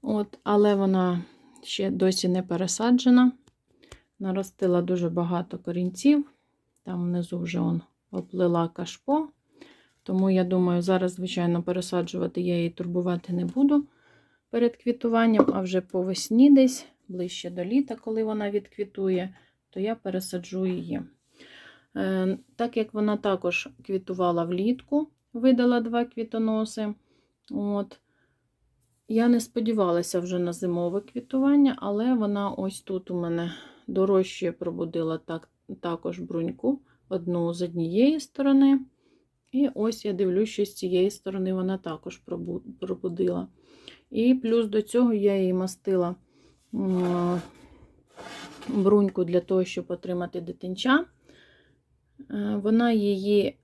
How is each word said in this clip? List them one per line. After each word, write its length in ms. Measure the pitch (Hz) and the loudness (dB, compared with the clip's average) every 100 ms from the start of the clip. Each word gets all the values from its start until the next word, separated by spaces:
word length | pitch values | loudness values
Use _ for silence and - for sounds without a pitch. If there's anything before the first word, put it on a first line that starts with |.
От, 360 | 269 214 202 - | -2 -2 -2 -6
але 320 | - 208 208 | 0 4 6
вона 500 | 196 196 190 185 175 175 _ _ - | 4 2 2 2 0 -6 _ _ -20
ще 280 | - - 190 | -12 -6 -4
досі 380 | 180 185 185 185 | 2 2 2 0
не 140 | 185 | 0
пересаджена. 880 | 185 170 185 - 226 247 254 247 254 - _ _ _ _ _ - _ _ | 0 -2 -2 0 2 4 6 6 6 2 _ _ _ _ _ -20 _ _
Наростила 640 | 190 185 190 _ 185 175 | -4 -4 -4 _ 2 2
дуже 260 | 180 180 170 | 2 0 0
багато 500 | 170 170 175 175 - | -2 -2 -2 -4 -10
корінців. 720 | - 175 180 185 277 294 285 _ _ _ _ _ | -8 -4 -4 0 4 4 2 _ _ _ _ _
Там 180 | - 180 | -10 -6
внизу 360 | 175 175 170 175 | -2 -2 -4 -6
вже 220 | 170 175 | -4 -2
он 220 | 170 170 - _ _ | -2 -2 -6 _ _
оплела 580 | 185 180 180 180 170 170 | -10 -8 0 2 2 -2
кашпо. 600 | 170 175 - - 294 311 _ _ _ - _ _ _ | -4 -12 -10 -2 -2 -2 _ _ _ -20 _ _ _
Тому, 280 | - 185 190 | -4 0 2
я 140 | 185 | 2
думаю, 380 | 180 185 180 175 | 2 2 2 2
зараз, 300 | 175 185 180 | 2 0 0
звичайно, 500 | 180 180 180 175 170 | -4 -6 -2 0 0
пересаджувати 800 | 170 180 180 180 170 180 175 175 | -2 -4 -2 -4 -2 -4 -4 -4
я 160 | 180 175 | -2 0
її, 140 | 170 | -2
турбувати 640 | - 175 175 180 175 - | -4 -4 -2 -2 -4 -4
не 120 | 175 | -4
буду 420 | 175 254 277 294 294 _ _ _ _ _ _ | -2 2 4 4 0 _ _ _ _ _ _
перед 260 | 233 233 240 | 0 0 0
квітуванням, 680 | - 240 233 226 226 220 - | -4 -2 2 4 4 6 4
а 60 | 196 | 2
вже 200 | 185 185 | 0 -2
по 220 | 180 185 | -2 -4
весні 480 | 185 185 - 220 277 | -2 -4 0 6 8
десь, 360 | 277 262 262 - _ _ | 8 6 2 -12 _ _
ближче 420 | 180 180 - 175 | -8 -8 -8 -10
до 140 | 180 | -8
літа, 320 | 180 254 285 226 | -2 -2 -2 -8
коли 280 | - 220 | -6 -4
вона 260 | 220 214 202 | -4 -4 -4
відквітує, 840 | 202 202 - 202 - 190 185 190 - _ _ _ | -4 -6 -12 -10 -4 -2 -2 -4 -12 _ _ _
то 100 | - | -8
я 140 | 202 | -6
пересаджу 720 | 226 196 185 185 180 175 185 185 | -6 -6 -6 -6 -8 -8 -4 -2
її. 360 | 180 170 185 - _ _ _ - - - - _ - | -4 -6 -8 -8 _ _ _ -20 -20 -20 -20 _ -4
Е, 420 | 190 190 185 190 - _ | -2 0 0 -2 -10 _
так 200 | 233 233 | -4 -2
як 180 | 220 | -4
вона 220 | 214 208 208 | -2 -2 0
також 520 | 208 190 175 175 - - - | -2 -2 -2 -4 -6 -16 -6
квітувала 580 | 190 185 185 180 170 | -6 -6 0 0 2
влітку, 640 | 170 180 208 254 - 285 302 _ _ | -2 -2 -2 -2 -2 -2 -2 _ _
видала 480 | 240 254 247 247 240 | 0 4 4 4 2
два 240 | 226 240 | 0 -2
квітоноси. 920 | 240 - 226 226 220 220 220 - 214 208 _ _ _ _ _ | -4 -6 -8 -2 -2 0 -2 -4 -6 -8 _ _ _ _ _
От. 500 | 202 202 202 202 - _ _ _ _ _ _ _ _ _ _ _ | -6 -2 -2 -4 -10 _ _ _ _ _ _ _ _ _ _ _
Я 160 | 220 240 | 2 4
не 120 | 240 | 4
сподівалася 800 | - - 220 220 180 175 175 185 | 2 -4 0 2 2 2 0 -2
вже 180 | 175 180 | -2 -2
на 140 | 175 | -2
зимове 480 | 170 180 175 175 190 | -2 -2 -2 -2 -4
квітування, 760 | 202 247 240 262 277 285 277 254 | -6 -12 -4 0 4 6 4 2
але 360 | 202 202 240 | -4 -2 0
вона 360 | 254 208 202 202 | 2 0 -2 -4
ось 300 | - 190 - | -4 -6 -6
тут 300 | - 190 185 | -8 -8 -4
у 40 | |
мене 380 | 180 170 170 170 170 - - - | -4 -2 -2 -4 -8 -20 -20 -6
дорожче 680 | 190 190 190 190 - 175 | 0 4 4 2 -2 -6
пробудила 640 | 170 170 170 165 165 160 160 | -4 -8 -6 -4 -2 -2 -4
так, 300 | - 165 - _ _ 190 | -6 -10 -10 _ _ -10
також 380 | 175 165 - 175 | -6 -6 -6 -10
бруньку. 600 | 170 170 165 - 247 277 _ _ _ | -6 -4 -4 -2 -2 -4 _ _ _
Одну 460 | 185 170 175 170 | -6 -2 -2 -2
з 80 | 170 | -4
однієї 580 | 180 170 165 185 262 311 | -6 -4 -2 4 4 2
сторони. 600 | - - 277 269 277 277 262 _ _ _ _ _ _ | -6 -4 2 6 6 4 0 _ _ _ _ _ _
І 160 | 254 285 | -2 -2
ось 300 | 269 220 220 | 0 -4 -2
я 80 | 214 | -6
дивлюсь, 360 | 185 190 180 220 | -2 0 2 -2
що 160 | - | -2
з 100 | 202 | -4
цієї 360 | - 185 180 190 | -4 -2 2 0
сторони 440 | - - 196 185 | -2 -8 -4 -2
вона 240 | 185 185 190 | -2 -2 -4
також 440 | 170 156 - - - | -6 -10 -12 -16 -12
пробу-, 340 | 175 175 175 - - | -10 -8 -10 -10 -14
пробудила. 680 | - 180 190 175 180 175 185 _ _ - - - _ | -8 -6 -6 -2 -2 -2 -8 _ _ -20 -20 -20 _
І 240 | 220 240 | 0 2
плюс 320 | 262 226 226 220 | 2 2 0 2
до 160 | 208 | -2
цього 300 | 208 240 247 | 0 2 2
я 240 | 214 202 196 | 4 2 2
її 160 | 185 | 0
мастила, 600 | 185 185 - - 190 175 180 _ _ _ _ _ | 0 -4 -6 -2 0 0 -4 _ _ _ _ _
м, 640 | 202 190 180 180 175 175 175 - - - - _ _ _ - - - - - - | -4 -2 0 0 0 0 -2 -6 -20 -20 -20 _ _ _ -20 -18 -16 -18 -16 -4
бруньку 560 | 214 190 208 196 - | 0 4 4 4 0
для 160 | 175 175 | 0 0
того, 240 | 175 190 | 0 -2
щоб 200 | 180 - 175 | -2 -6 -8
отримати 520 | 175 185 180 175 180 | -10 -6 -6 -6 -10
дитинча. 640 | 170 180 180 185 254 285 359 _ _ - _ _ _ _ _ _ _ _ - | -12 -12 -10 -6 2 2 0 _ _ -20 _ _ _ _ _ _ _ _ -10
Е, 300 | 208 208 208 | -6 -4 -2
вона 300 | 202 226 240 | 2 4 4
її 640 | 226 202 196 196 208 190 - | 2 2 0 2 2 2 -4